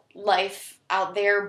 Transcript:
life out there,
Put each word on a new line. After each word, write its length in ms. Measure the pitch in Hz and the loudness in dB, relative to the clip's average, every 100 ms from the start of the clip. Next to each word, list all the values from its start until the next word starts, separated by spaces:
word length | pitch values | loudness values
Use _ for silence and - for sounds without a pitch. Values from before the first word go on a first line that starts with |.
| _ | _
life 640 | - 202 185 196 - - - - | -6 0 2 0 -6 -16 -18 -4
out 260 | 190 190 190 | -2 0 0
there, 260 | 202 202 | 2 2